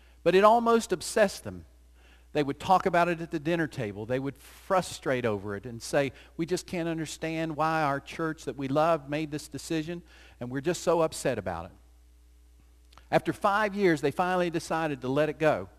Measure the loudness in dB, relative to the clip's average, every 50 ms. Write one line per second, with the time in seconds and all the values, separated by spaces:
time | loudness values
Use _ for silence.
0 | -20 -20 _ _ 2 4 6 8 8 8 8 6 4 4 4 4 2 0 -4 -4
1 | -4 -2 2 2 2 2 0 -4 -12 -12 -12 -12 -14 -18 _ _ _ _ _ _
2 | _ _ -20 _ _ _ -2 -2 0 -2 -2 -4 2 4 4 4 4 4 2 2
3 | 2 2 0 -2 -6 -6 -8 -6 -2 -2 0 0 0 -2 -4 -6 -6 -6 -6 -8
4 | -6 -4 -4 -4 -4 -4 -8 -10 -16 -20 -20 -14 -4 0 2 2 2 0 -6 -6
5 | -2 -2 0 0 2 0 0 0 -2 -6 -8 -8 -8 -10 -12 -12 -6 -2 0 0
6 | 0 0 -2 -8 -18 -12 -8 -6 -4 -4 -4 -4 -4 -6 -6 -4 -4 -4 -4 -4
7 | -6 -8 -8 -8 -6 -6 -4 -4 -4 -4 -2 -2 0 0 0 0 0 0 0 -2
8 | -4 -8 -8 -4 -4 -4 -4 -6 -8 -10 -8 -6 -4 0 2 4 4 4 4 2
9 | 0 -4 -4 -4 -4 -4 -6 -8 -10 -10 -14 -12 -8 -4 -4 -4 -4 -6 -8 -12
10 | -12 -16 -20 -20 -20 -20 -14 -12 -10 -8 -6 -4 -2 -2 -2 0 2 2 4 4
11 | 2 2 0 -2 -2 -2 -2 -2 -2 -4 -6 -6 -8 -10 -14 -20 _ _ _ _
12 | _ _ _ _ _ _ _ _ _ _ _ _ _ _ _ _ _ _ _ -20
13 | -4 0 2 2 2 0 -2 0 0 2 2 2 0 0 0 2 4 4 4 4
14 | 2 0 0 0 0 0 0 0 0 0 -2 -4 -4 -2 -2 -2 -2 -2 -4 -4
15 | -4 -2 0 0 0 0 0 0 2 2 2 2 -2 -8 -14